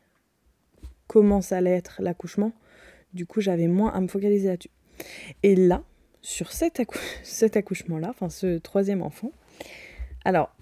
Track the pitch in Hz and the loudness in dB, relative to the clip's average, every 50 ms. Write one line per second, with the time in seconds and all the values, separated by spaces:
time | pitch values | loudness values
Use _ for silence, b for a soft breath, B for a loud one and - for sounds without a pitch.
0 | _ _ _ _ _ _ _ _ _ _ _ _ _ _ _ _ - - - _ | _ _ _ _ _ _ _ _ _ _ _ _ _ _ _ _ -20 -20 -20 _
1 | _ - - 220 208 202 202 196 180 - 190 185 180 180 180 175 - - - - | _ 2 4 6 6 6 4 2 0 -2 -2 0 2 2 2 0 -2 -6 -8 -6
2 | 190 180 170 - - 170 - 202 208 226 226 b b b b b b b b b | -4 -4 -4 -6 -10 -8 -4 -2 -2 -2 -4 b b b b b b b b b
3 | b b - 175 175 - - 220 196 196 175 170 170 170 175 196 214 220 - 185 | b b -12 -12 -10 -6 -4 -2 0 0 2 2 2 4 4 2 2 2 0 -2
4 | 185 175 - 196 202 202 202 202 196 190 180 175 - - _ _ _ B B B | -2 -2 -2 -2 2 2 2 2 2 0 -2 -4 -8 -14 _ _ _ B B B
5 | B B B B B B B B - 202 196 185 185 175 185 285 - - _ _ | B B B B B B B B 4 6 8 8 8 6 4 2 -2 -10 _ _
6 | _ _ _ _ - - - - 170 - - - 330 339 - - 233 - - - | _ _ _ _ -14 -10 -8 -8 -8 -6 -4 -2 -2 -2 0 -2 -4 -4 -6 -12
7 | - - - - - - - - 220 214 - 208 202 - 180 - - 175 160 156 | -10 -12 -12 -14 -14 -8 -2 2 2 2 2 2 -2 -2 -6 -8 -6 -6 -6 -4
8 | 165 208 254 - 190 165 - - 190 185 170 160 - - - 196 196 196 202 180 | -6 -6 -6 -6 -8 -8 -6 -4 -2 -2 -2 -2 -4 -2 0 0 0 0 0 -2
9 | - 151 - - 208 277 - _ B B B B B B B B B B B B | -4 -6 -8 -10 -12 -12 -12 _ B B B B B B B B B B B B
10 | B B B B B 190 185 160 - - _ - | B B B B B 0 2 2 2 0 _ -4